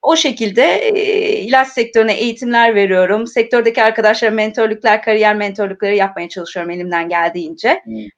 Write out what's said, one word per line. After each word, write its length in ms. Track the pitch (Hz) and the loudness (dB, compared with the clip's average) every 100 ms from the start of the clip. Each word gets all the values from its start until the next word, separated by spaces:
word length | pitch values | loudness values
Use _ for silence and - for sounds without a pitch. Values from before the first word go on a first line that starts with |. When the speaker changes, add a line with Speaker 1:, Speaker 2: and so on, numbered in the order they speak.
Speaker 1:
O 140 | 494 320 | 2 2
şekilde, 480 | 302 240 226 196 | 0 -2 -2 2
e, 720 | 294 - 226 208 - - - - | 2 2 0 0 0 0 0 -2
ilaç 280 | 202 254 262 | 0 0 0
sektörüne 460 | - 233 226 220 | -2 0 2 2
eğitimler 640 | 208 240 226 247 240 233 214 | 0 -2 -4 -2 2 4 4
veriyorum. 520 | 196 185 185 214 233 | 2 2 2 0 -2
Sektördeki 560 | - 226 240 226 226 | -2 0 2 2 2
arkadaşlara 480 | 220 220 214 220 226 | 2 4 2 2 0
mentörlükler, 720 | 214 214 214 220 214 226 214 | 0 -2 0 -2 0 0 0
kariyer 340 | 220 214 214 208 | 2 2 2 2
mentörlükleri 640 | 208 202 202 190 202 208 | -4 -4 -6 -4 -2 0
yapmaya 320 | 196 190 175 | 0 -2 -10
çalışıyorum 420 | 185 170 185 175 | -10 -10 -8 -8
elimden 380 | 175 180 170 170 | -8 -4 -4 -2
geldiğince. 600 | 170 170 175 160 165 220 | -2 -2 -4 -10 -4 -2
Speaker 2:
Hı 220 | 359 226 | -2 -4
hı. 40 | 220 214 | -12 -12